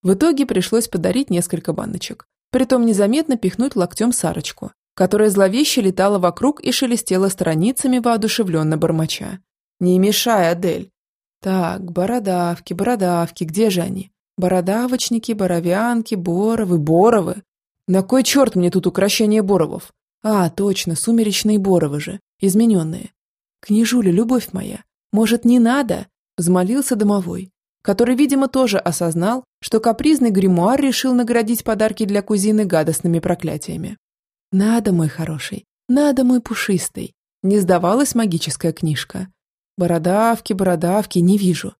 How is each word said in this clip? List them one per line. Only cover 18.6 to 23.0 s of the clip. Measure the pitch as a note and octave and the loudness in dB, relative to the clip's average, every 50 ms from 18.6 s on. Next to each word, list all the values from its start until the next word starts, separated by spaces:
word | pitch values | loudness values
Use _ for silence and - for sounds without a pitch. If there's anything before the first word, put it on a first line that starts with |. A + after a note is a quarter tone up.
| F3 F3 | 0 2
тут | F3 F#3 F3+ | 0 0 -2
укрощение | F#3 - G3 F#3+ G3+ - - A3 G#3 G#3+ A3 | 0 0 0 0 0 0 0 0 2 2 0
боровов? | G3+ F#3+ G3+ F3 D#3 D3 - - - - _ _ _ _ _ _ - | 2 2 2 2 0 -2 -4 -12 -14 -18 _ _ _ _ _ _ -4
А, | G#3+ G#3+ G3+ F3+ D#3+ | 0 0 2 0 0
точно, | - - G3 G3+ F#3+ - - E3+ E3 | -2 -2 -2 -2 -2 -2 -4 -6 -6
сумеречные | C#3 - - A#3 A#3 A3 G#3+ F#3+ - - G#3 G#3+ | -4 -2 0 2 2 2 0 -2 -2 0 0 0
боровы | G#3 F#3+ G3 F#3+ E3+ E3 C#3+ C#3+ D3 | 2 2 2 2 2 2 0 -4 -6
же, | D3+ F3 F#3 G3 _ _ _ _ | -8 -10 -12 -14 _ _ _ _
измененные. | - G3 F#3 G#3+ A#3 A#3 G#3+ F3+ D#3+ D#3+ E3 - | -2 2 2 4 4 4 2 2 0 -4 -8 -10